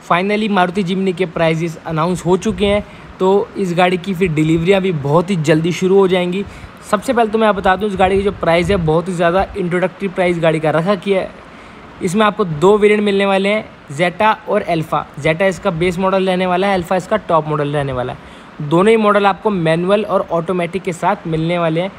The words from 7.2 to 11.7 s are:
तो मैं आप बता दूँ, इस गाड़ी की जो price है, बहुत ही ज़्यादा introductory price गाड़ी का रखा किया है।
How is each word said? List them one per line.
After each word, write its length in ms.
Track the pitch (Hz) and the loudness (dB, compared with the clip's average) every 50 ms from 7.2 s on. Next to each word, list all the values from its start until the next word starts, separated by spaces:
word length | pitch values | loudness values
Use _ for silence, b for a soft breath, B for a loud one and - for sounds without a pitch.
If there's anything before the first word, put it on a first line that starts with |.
| 233 214 | 0 2
तो 80 | 208 220 | 2 2
मैं 100 | 220 214 | 2 2
आप 60 | 202 | 2
बता 220 | 196 190 196 185 | 2 2 0 0
दूँ, 120 | 185 208 214 | 2 -2 -4
इस 60 | 190 | 0
गाड़ी 200 | 180 190 185 196 | 2 2 2 2
की 60 | 196 | 0
जो 100 | 202 202 | 0 -2
price 380 | 185 - - 165 165 175 180 165 | -4 -2 0 2 2 2 2 0
है, 60 | 202 | 0
बहुत 320 | 196 165 156 156 175 170 190 | 0 2 2 0 0 0 -2
ही 40 | |
ज़्यादा 340 | 185 165 180 170 175 190 190 190 - | -2 0 0 2 2 0 -2 -2 -4
introductory 520 | 202 180 175 170 180 180 180 - - 196 190 | -6 -4 -2 -2 -2 -2 -2 -4 -6 -8 -6
price 300 | 175 190 180 180 180 165 | -2 -2 0 0 0 0
गाड़ी 220 | 160 165 160 160 | 0 0 0 0
का 100 | 156 156 | 0 0
रखा 240 | 147 156 165 196 208 | 0 0 0 0 -2
किया 260 | 180 - 202 196 185 | -2 -2 -2 -2 -2
है। 100 | - - - - B B B B B B | -2 -6 -12 -20 B B B B B B